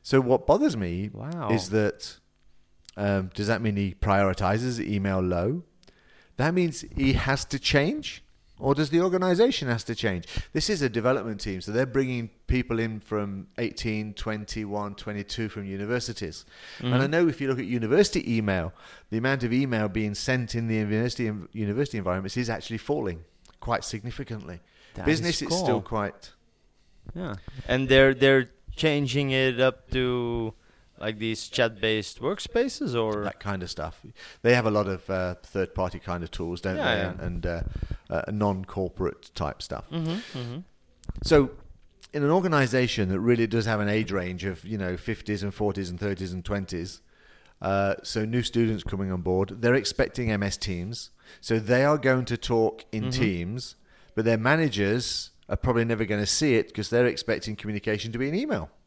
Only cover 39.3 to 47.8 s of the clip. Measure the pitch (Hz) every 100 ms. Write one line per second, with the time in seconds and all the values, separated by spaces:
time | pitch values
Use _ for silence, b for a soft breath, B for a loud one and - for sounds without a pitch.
39.3 | - 73 - - 64 - 165 160 185 -
40.3 | 131 120 131 185 _ _ _ - - -
41.3 | 156 135 - - - - _ - 147 143
42.3 | 175 185 151 127 127 123 - 92 95 117
43.3 | 120 113 117 110 107 104 107 95 98 90
44.3 | 90 98 85 95 107 92 90 - 107 -
45.3 | 104 98 - 104 98 90 87 104 92 95
46.3 | 90 85 101 92 90 95 - b b b
47.3 | b b b 87 98